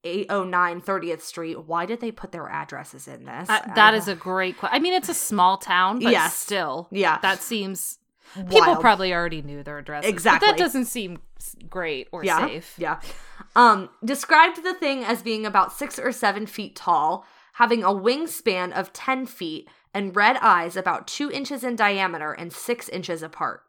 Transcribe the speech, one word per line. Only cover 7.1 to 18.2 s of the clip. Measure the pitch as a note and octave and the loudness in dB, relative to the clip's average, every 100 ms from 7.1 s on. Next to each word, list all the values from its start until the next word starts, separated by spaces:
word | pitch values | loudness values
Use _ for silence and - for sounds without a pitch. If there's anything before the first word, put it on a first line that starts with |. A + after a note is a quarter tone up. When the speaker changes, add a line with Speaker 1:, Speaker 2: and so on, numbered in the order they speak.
| D#3 | 2
Speaker 2:
That | F#3+ F#3+ | 0 -2
seems, | - A3+ F#3+ F#3+ - - _ _ _ F#3+ | -4 -6 -6 -6 -10 -12 _ _ _ -14
people | F3+ - | 4 6
Speaker 1:
Wild. | - E4 | 6 6
Speaker 2:
probably | A#3+ G3 F#3 | 6 4 2
already | F3 E3+ D#3+ | 0 -2 -6
knew | C#3+ C#3+ | -10 -12
their | C#3+ D3 | -12 -12
addresses. | C#3+ D3 F#3+ | -10 -4 -2
Speaker 1:
Exactly. | F3+ A3 E3+ G#4 | 2 4 6 6
Speaker 2:
But | F4 | 6
that | |
doesn't | F4 C4+ A#3+ | 2 0 -4
seem | B3 F#3+ F3 - - | -4 -8 -10 -16 -14
s-, | - - - | -14 -14 -12
great | F#3 E3 C3+ - | -6 -6 -6 -8
or | F3 F#3+ | -6 0
Speaker 1:
Yeah. | - D4+ | 2 0
Speaker 2:
safe. | D3 - - | -4 -12 -8
Speaker 1:
Yeah. | D#3+ D#3+ - - - - - A3+ | -6 -6 -8 -14 -16 -18 0 6
Um, | A#3+ G3+ F#3 _ | 8 6 0 _
described | A3+ C#4 - D#4+ E4+ E4 F4 | -4 -4 4 6 6 4 -6
the | |
thing | F#4 D4 C4+ A3 | -2 -2 -2 -2
as | A#3 | -2
being | A#3 A3 G#3+ | -2 -4 0
about | G3 F#3 | 2 2
six | - C#4 - | -4 -10 -6
or | B3 | -6
seven | A#3 G#3+ G3+ G#3+ | -2 -2 -2 -8
feet | - G3+ - | -10 -12 -8
tall, | - E3 D#3 - - _ _ | 0 2 2 -2 -8 _ _
having | - A#3 A#3 F#3+ | 2 4 4 2
a | |
wingspan | G3+ G#3 C4+ | 2 0 0